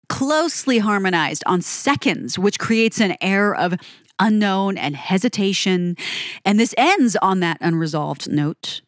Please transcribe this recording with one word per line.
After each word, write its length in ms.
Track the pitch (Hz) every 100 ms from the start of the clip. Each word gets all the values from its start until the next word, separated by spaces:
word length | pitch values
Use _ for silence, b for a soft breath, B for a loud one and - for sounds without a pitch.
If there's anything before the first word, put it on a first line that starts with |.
| -
closely 720 | - 269 311 330 - - 240
harmonized 640 | 214 208 190 175 151 - -
on 140 | 180
seconds, 760 | - - - 285 269 175 - -
which 200 | 196 -
creates 420 | - 226 226 -
an 160 | 202 -
air 340 | 185 196 208
of 220 | - 175 175 B B B -
unknown 600 | 220 214 208 190 196 190
and 180 | 143 139
hesitation. 1000 | - 185 240 - 196 185 196 180 175 170 B B B B
And 140 | - 208
this 160 | 226 -
ends 400 | 294 392 247 190
on 240 | 190 185
that 180 | 170 -
unresolved 680 | 170 165 160 156 147 147 -
note 500 | 147 147 - - -